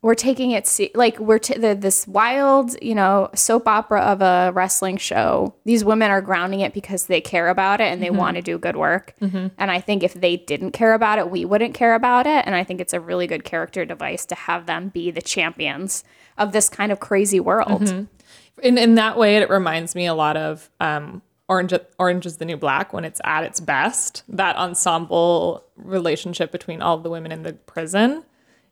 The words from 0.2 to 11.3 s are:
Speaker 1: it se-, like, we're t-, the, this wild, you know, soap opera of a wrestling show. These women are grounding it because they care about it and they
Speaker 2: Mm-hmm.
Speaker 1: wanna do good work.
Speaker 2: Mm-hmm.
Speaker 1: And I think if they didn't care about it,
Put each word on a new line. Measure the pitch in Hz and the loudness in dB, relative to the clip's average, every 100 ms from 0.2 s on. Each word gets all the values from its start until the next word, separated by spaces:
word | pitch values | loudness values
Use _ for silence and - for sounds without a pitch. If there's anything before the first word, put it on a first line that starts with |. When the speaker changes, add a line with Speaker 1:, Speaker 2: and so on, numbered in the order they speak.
| 240 254 254 | 2 0 0
Speaker 1:
it | 226 202 | 0 0
se-, | - 196 | -2 0
like, | 220 240 226 | 2 2 2
we're | 214 214 | 2 2
t-, | 214 254 | 2 0
the, | 226 | 0
this | 202 196 190 - | 2 0 0 0
wild, | 196 226 269 277 269 247 - | 2 2 2 4 4 2 -4
you | - | -2
know, | 214 190 196 196 | 2 4 4 2
soap | - - 226 226 | 0 2 2 4
opera | 214 220 208 | 0 2 2
of | - 196 | 2 4
a | 190 180 180 | 4 4 2
wrestling | 185 185 - 190 190 | 2 0 0 -2 -4
show. | - - 208 - 196 - | -2 0 2 2 0 -4
These | - 233 | 0 2
women | 208 220 220 | 4 4 4
are | 196 | 2
grounding | 196 185 185 196 | 0 -2 -2 -2
it | 196 | -4
because | 202 196 196 - | -6 -8 -6 -2
they | 175 | -2
care | - 180 170 | 0 0 0
about | 180 190 208 | 2 2 2
it | |
and | 214 180 | 0 -2
they | - | -2
Speaker 2:
Mm-hmm. | 202 | 0
Speaker 1:
wanna | 180 175 | 0 -2
do | 175 170 | -6 -6
good | 175 156 | -4 -2
work. | 156 180 - - | 0 0 -4 -6
Speaker 2:
Mm-hmm. | 196 185 185 - | -4 -4 -6 -4
Speaker 1:
And | 196 | -4
I | 180 | -2
think | 185 208 | -2 -2
if | 175 | -2
they | 175 180 175 | 0 0 0
didn't | - 147 233 | -4 -6 -6
care | - 226 | 0 2
about | 220 220 214 | 4 2 0
it, | 180 | -2